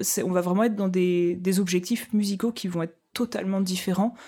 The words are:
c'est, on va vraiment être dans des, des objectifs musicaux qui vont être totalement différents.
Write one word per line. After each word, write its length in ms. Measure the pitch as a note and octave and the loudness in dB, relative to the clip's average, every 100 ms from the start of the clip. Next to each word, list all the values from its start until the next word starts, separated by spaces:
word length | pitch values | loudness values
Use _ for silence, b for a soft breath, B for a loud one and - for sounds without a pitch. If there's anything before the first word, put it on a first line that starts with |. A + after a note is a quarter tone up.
c'est, 240 | G3 - | -2 -2
on 80 | - | 0
va 80 | F3+ | 0
vraiment 240 | F3 F#3 | 2 2
être 100 | A3+ | 2
dans 140 | G#3 F#3+ | 0 0
des, 480 | F3+ F3+ F3 F3 F3+ | 2 2 2 2 0
des 240 | F3+ F#3+ | 0 0
objectifs 520 | F#3 F3+ F3+ A#3 - | 2 0 0 -4 0
musicaux 380 | G#3+ G3+ G3 A3+ | 0 0 0 -2
qui 160 | A#3 F#3 | -2 -4
vont 160 | F3 | -2
être 160 | E3 - _ | -4 -6 _
totalement 480 | - A#3+ - F#3+ G3 | -4 -4 -2 -2 0
différents. 560 | F#3+ F#3 - F#3 A3 A#3 | 0 0 0 0 0 -2